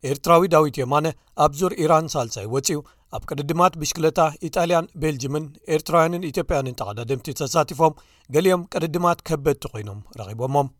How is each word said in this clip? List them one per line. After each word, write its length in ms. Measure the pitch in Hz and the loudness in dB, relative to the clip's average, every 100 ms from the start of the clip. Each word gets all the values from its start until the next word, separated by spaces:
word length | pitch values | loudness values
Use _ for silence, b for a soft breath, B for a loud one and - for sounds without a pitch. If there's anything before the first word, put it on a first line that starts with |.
ኤርትራዊ 440 | 131 143 - 170 185 | -4 -4 4 4 6
ዳዊት 280 | 165 151 131 | 4 4 0
የማነ 300 | 123 143 160 - _ - | 0 0 0 -6 _ 2
ኣብ 140 | 151 | 2
ዙር 200 | 143 185 | 2 -2
ኢራን 340 | - 156 160 160 | 0 4 4 2
ሳልሳይ 400 | 156 120 113 101 | -4 -6 -6 -4
ወፂኡ። 320 | 127 135 147 143 b b | -2 -2 -4 -8 b b
ኣብ 100 | - - | -12 -8
ቅድድማት 480 | 143 143 165 180 170 | -8 -4 2 2 2
ብሽክለታ 440 | 151 - 156 156 156 147 | -8 0 0 2 0 0
ኢጣልያን 460 | 170 185 170 170 165 175 | -6 -2 2 2 0 -4
ቤልጅምን 500 | 156 143 135 151 156 143 - | -4 -2 -4 -6 -6 -14 -4
ኤርትራውያንን 600 | 156 - 165 165 175 175 | -2 2 2 2 0 -4
ኢትዮጵያውያንን 500 | 143 170 156 131 120 | -6 -2 -2 -4 -6
ተቐዳደምቲ 500 | 101 104 117 135 160 | -8 -8 -6 -6 -6
ተሳቲፎም፣ 600 | 135 139 170 151 147 160 151 b b b | -6 -2 0 0 2 2 2 b b b
ገሊኦም 340 | 135 185 180 175 | 2 4 2 0
ቅድድማት 520 | 170 165 165 175 170 | -4 -2 0 0 0
ከበድቲ 420 | - 156 143 139 - | -2 -2 0 -2 -4
ኮይኖም 340 | 113 104 101 101 - | -10 -10 -12 -16 -16
ረኺቦሞም። 540 | 95 110 131 139 139 _ | -12 -6 -2 0 0 _